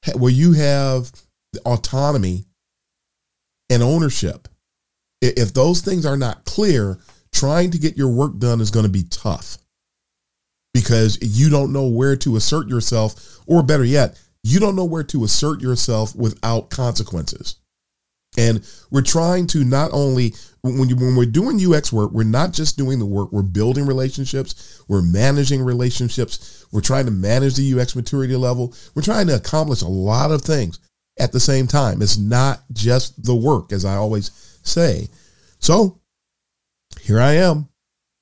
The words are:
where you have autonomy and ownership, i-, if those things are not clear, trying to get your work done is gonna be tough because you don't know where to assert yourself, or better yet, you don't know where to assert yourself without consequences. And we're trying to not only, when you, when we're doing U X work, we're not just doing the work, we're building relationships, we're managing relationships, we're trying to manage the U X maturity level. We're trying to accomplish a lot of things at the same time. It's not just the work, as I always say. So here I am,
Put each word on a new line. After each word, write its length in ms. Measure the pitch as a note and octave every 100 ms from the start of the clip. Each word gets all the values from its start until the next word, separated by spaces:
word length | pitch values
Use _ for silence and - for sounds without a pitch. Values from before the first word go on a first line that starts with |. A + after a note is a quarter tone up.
| - C3
where 160 | B2
you 220 | B2+ E3+
have 580 | D#3+ C#3+ C#3 C3+ C3 B2 - _ _ _ B2+ B2
autonomy 800 | A#2 - C3 C#3+ C#3+ F#2 F2+ - _ _ _ _ _ _ _ _ _ _ _ _
and 120 | A#2+
ownership, 680 | A#2+ D#3+ D#3 - F2+ - - _ _ _ _ _ _ _
i-, 100 | B2+ -
if 160 | A2
those 280 | C3 D3 F3
things 240 | - F#3 D#3
are 120 | C#3
not 260 | B2+ - -
clear, 540 | - G#3 C#3 G2+ F#2+ _ _ _
trying 400 | - C#3 D#3+ F3+
to 80 | E3+
get 180 | D3+ -
your 120 | C3+
work 280 | A#2+ C#3+ F#2+
done 240 | A#2+ A#2
is 100 | G#2+
gonna 180 | A2+ A2
be 140 | F#2+
tough 540 | E2+ - G#2+ E2 - - _ _ _ _ _ _ _ _ _ _ _
because 440 | B2+ G#2+ A#2 A2 G2+
you 280 | G#2+ G#2+ D3+
don't 240 | C#3+ C#3
know 140 | C#3 C3+
where 280 | A#2 C3+ C3+
to 200 | C#3 B2
assert 320 | - D#3 A2
yourself, 720 | B2 - A#2 A2 - - - -
or 160 | E3+
better 220 | C3+ D3 B2
yet, 340 | C#3+ B2+ - _ _
you 160 | A2 E3
don't 160 | G#3 F#3+
know 100 | F3+
where 180 | E3
to 200 | C#3+ D3
assert 380 | A2 - D3 C#3+
yourself 540 | B2 B2 - A2 A2 -
without 540 | A#2 - A2+ A2+ -
consequences. 840 | - B2 A2 G#2 E2+ C#2+ - - - _ _ _ _ _ _ _ -
And 260 | A#2 A2 - - _
we're 100 | C#3
trying 460 | B2+ E3 E3 F3+ F3
to 160 | D#3+
not 260 | B2 C3+ D#3
only, 420 | C#3 C#3+ B2+ A#2+ - - _
when 260 | B2+ B2+ B2+
you, 80 | B2
when 200 | B2+ B2+
we're 100 | B2
doing 320 | A2+ A#3+ A#3
U 140 | F#3
X 180 | D#3 D3
work, 200 | C#3 G#2
we're 120 | A2+
not 300 | A2 A#2 F3+
just 240 | E3+ D#3 -
doing 220 | C3+ C3
the 60 | G2+
work, 260 | G2 F#2+
we're 100 | G2+
building 440 | G2 F#2 A2 C3 C#3
relationships, 1000 | C3 C3 - C3 C3+ C3 - - - -
we're 140 | G2
managing 640 | F2 F#2+ B2+ C#3+ C3+ C#3
relationships, 1000 | B2+ B2 B2 - A#2+ - A#2 - - - _
we're 100 | G#2
trying 240 | G2+ C3+ B2+
to 60 |
manage 440 | G2 F#2+ B2 C3+ B2+
the 80 |
U 160 | C3+ B2+
X 160 | A#2+ B2+
maturity 400 | A#2 C#3+ C3 B2+
level. 400 | B2+ B2 B2 - -
We're 80 | -
trying 260 | D#3 A3+ F3+
to 80 | B2
accomplish 460 | - D#3 D#3 A#2+
a 60 | E2
lot 440 | F#2+ G2 A#2 D3
of 120 | D#3
things 360 | - D3+ F#2+ - _ _ _ -
at 120 | B2
the 80 | B2+
same 260 | - C3+ B2+
time. 360 | D3 B2+ -
It's 160 | G#2 G2+
not 440 | G2+ A#2+ C3+ C3 _
just 520 | A2+ G#2 B2+ - -
the 120 | A2 A#2+
work, 360 | B2+ B2+ -
as 140 | G2+ F#2+
I 100 | G2
always 640 | G#2+ G#2+ G2+ - - _
say. 460 | - - E3+ F#2 - _ _ _ _ _
So 400 | - F3+ G3+ - _ _ _ _ _ _ _ _ _ -
here 180 | - G#2+
I 140 | C3
am, 360 | D#3 F#3 D3+ D3 _ _ _ _ _